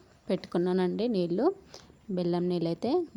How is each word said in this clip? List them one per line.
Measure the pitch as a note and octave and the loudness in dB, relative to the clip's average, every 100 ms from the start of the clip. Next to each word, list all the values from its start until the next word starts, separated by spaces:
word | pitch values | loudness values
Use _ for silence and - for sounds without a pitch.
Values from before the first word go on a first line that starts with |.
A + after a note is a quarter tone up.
| - - - | -6 -12 -4
పెట్టుకున్నానండి | F#3 - F3 F3+ F#3 F3+ F3+ B3 | -4 -2 -2 2 2 0 0 0
నీళ్ళు. | G3 E3+ F#3 D#4 - - - - - - | 0 0 2 2 0 -10 -20 -20 -18 -6
బెల్లం | F3+ F3 F3 F3+ | -2 0 0 0
నీళ్ళైతే | F3 E3 E3+ A3+ F4 D#4 | 0 0 -2 0 0 -2